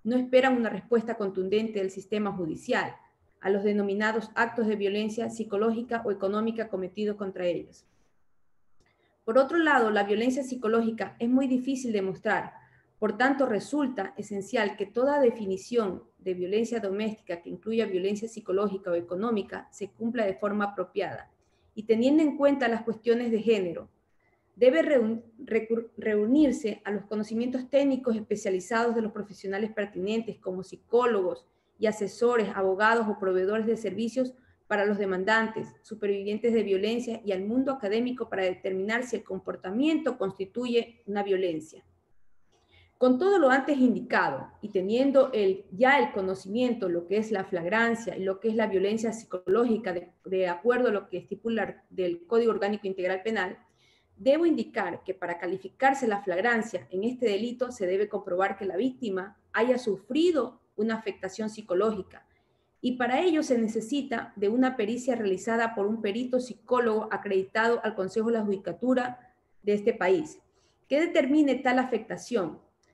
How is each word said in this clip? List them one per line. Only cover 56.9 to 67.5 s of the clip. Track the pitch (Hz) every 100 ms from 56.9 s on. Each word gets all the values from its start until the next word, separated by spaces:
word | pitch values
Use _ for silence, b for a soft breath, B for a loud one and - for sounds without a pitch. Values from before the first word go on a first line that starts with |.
en | 185
este | 226 254 233
delito | 196 233 240 247
se | - 180
debe | 190 208
comprobar | 202 - 180 196 208
que | 196
la | 175
víctima | 262 254 226 185 196 - _
haya | 208 247 247
sufrido | 226 190 - 269 349 311 233 - _ -
una | 220 220
afectación | 208 196 190 208 214
psicológica | 214 - 180 214 190 - - - _ _ _ _ _
y | 254
para | 254 240 262
ello | 359 311
se | 269 240
necesita | 220 220 220 285 - 226 - -
de | 202
una | 240 254 262
pericia | 208 240 262 233
realizada | 202 185 233 226 226 -
por | 202
un | 226
perito | 208 214 254 254
psicólogo | 247 - - 247 233 214 214
acreditado | 196 214 196 190